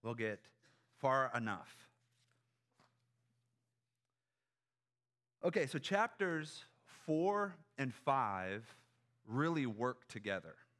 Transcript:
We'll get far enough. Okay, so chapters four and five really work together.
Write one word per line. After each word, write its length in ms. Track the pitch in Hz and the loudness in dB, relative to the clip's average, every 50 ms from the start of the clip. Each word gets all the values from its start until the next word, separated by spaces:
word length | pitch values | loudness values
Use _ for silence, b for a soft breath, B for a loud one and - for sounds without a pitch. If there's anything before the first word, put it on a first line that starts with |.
| - | -6
We'll 100 | 113 117 | -6 -4
get 240 | 117 113 110 104 - _ - _ _ b b b b b b _ _ | -2 -2 -2 -4 -6 _ -20 _ _ b b b b b b _ _
far 320 | - 135 131 135 131 127 120 | 0 2 4 4 2 2 0
enough. 520 | 120 113 110 101 85 76 - - - - - _ _ _ _ _ _ _ _ _ _ _ _ _ _ _ _ _ _ - _ _ _ _ _ _ _ _ _ _ _ _ _ _ _ _ _ _ _ _ _ _ _ _ _ _ _ _ _ _ _ _ _ _ _ _ _ _ _ _ _ _ _ _ _ _ _ _ _ _ _ - | -2 -2 -2 -4 -4 -6 -14 -20 -20 -20 -20 _ _ _ _ _ _ _ _ _ _ _ _ _ _ _ _ _ _ -20 _ _ _ _ _ _ _ _ _ _ _ _ _ _ _ _ _ _ _ _ _ _ _ _ _ _ _ _ _ _ _ _ _ _ _ _ _ _ _ _ _ _ _ _ _ _ _ _ _ _ _ 0
Okay, 220 | 180 175 208 156 | 2 2 2 0
so 120 | 127 - 151 | 0 -2 -4
chapters 880 | 135 - 196 202 220 233 - - 202 180 165 160 156 151 - - - - _ _ _ - - - - | -2 0 2 2 2 2 0 -2 0 0 0 -2 -4 -6 -12 -16 -18 -20 _ _ _ -20 -20 -16 -2
four 480 | - 156 156 170 190 202 208 208 202 180 165 - _ _ - | 0 2 2 4 2 2 2 0 0 -4 -10 -20 _ _ -4
and 160 | - 131 113 | -4 -4 -4
five 720 | - - - 135 135 123 107 98 95 92 92 98 107 117 - - - - _ _ _ _ _ _ _ _ | -2 0 2 2 4 4 2 0 -2 -2 -2 -4 -6 -6 -12 -20 -20 -20 _ _ _ _ _ _ _ _
really 400 | 110 110 127 147 165 170 160 139 | -4 0 2 2 2 2 2 0
work 420 | 123 110 104 120 127 123 - - _ | 0 0 0 0 0 0 -4 -12 _
together. 480 | - 113 104 101 98 92 80 82 78 - - _ _ | -14 -8 -4 -2 -2 -2 -4 -8 -18 -18 -20 _ _